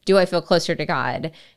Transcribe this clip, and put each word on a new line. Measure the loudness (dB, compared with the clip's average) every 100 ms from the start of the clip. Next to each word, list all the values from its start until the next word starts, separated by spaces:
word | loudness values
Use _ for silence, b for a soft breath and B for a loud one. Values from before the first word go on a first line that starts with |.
Do | 2 4
I | 4
feel | 0
closer | 0 0 0
to | -6 -4
God? | -4 -4 -6 -8 b b